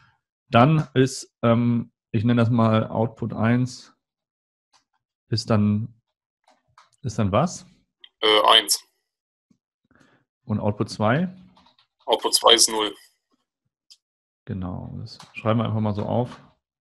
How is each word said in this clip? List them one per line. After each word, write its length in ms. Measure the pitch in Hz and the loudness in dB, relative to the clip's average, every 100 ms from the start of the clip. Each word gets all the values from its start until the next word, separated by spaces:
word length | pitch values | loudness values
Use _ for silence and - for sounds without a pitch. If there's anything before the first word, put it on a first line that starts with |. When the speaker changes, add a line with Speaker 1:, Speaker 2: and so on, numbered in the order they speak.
| _ _ _ _ _ | _ _ _ _ _
Speaker 1:
Dann 400 | 117 135 160 - | 4 4 2 0
ist, 420 | 131 131 - - _ | 0 0 -2 -16 _
ähm, 480 | 120 117 120 120 - _ _ | 0 2 0 -2 -6 _ _
ich 120 | 113 | -2
nenne 180 | 117 120 | 0 2
das 80 | 113 | 2
mal 380 | 120 113 110 110 | 2 2 0 -2
Output 460 | - 113 - 117 | -4 -4 -6 -10
eins, 600 | - 110 123 123 - - _ _ _ _ _ _ _ _ _ _ _ _ _ _ | -2 0 0 -2 -8 -20 _ _ _ _ _ _ _ _ _ _ _ _ _ _
ist 220 | 113 - | -6 0
dann, 520 | 107 104 104 113 _ _ _ _ _ _ _ _ _ _ _ | 2 2 0 -4 _ _ _ _ _ _ _ _ _ _ _
ist 180 | 131 117 | -8 -4
dann 140 | 101 | 0
was? 320 | 104 175 - - _ _ _ - _ | 0 0 -4 -18 _ _ _ -20 _
Speaker 2:
Äh, 360 | 110 107 110 113 | 2 4 6 4
eins. 240 | 101 - - _ _ _ _ _ _ _ _ _ _ _ _ _ _ _ - | 2 -4 -8 _ _ _ _ _ _ _ _ _ _ _ _ _ _ _ -8
Speaker 1:
Und 160 | 107 | -4
Output 280 | 104 104 113 | -4 -4 -6
zwei? 380 | - 107 135 180 - - _ _ _ _ _ - | -2 0 0 -2 -8 -20 _ _ _ _ _ -4
Speaker 2:
Output 300 | 110 113 - | -2 0 2
zwei 180 | 113 | 4
ist 160 | 117 113 | 4 2
null. 260 | 110 104 98 _ _ _ _ _ _ _ _ _ - _ _ _ _ - | 0 -4 -6 _ _ _ _ _ _ _ _ _ -20 _ _ _ _ -12
Speaker 1:
Genau, 500 | 95 90 90 87 92 | -10 -10 -10 -12 -14
das 160 | 110 - - | -16 -18 -20
schreiben 260 | - 107 117 | -6 -2 0
wir 60 | 113 | 0
einfach 160 | 110 | -2
mal 140 | 107 101 | -2 -4
so 100 | 104 | -2
auf. 340 | 107 127 - - _ _ _ _ | -2 -4 -8 -20 _ _ _ _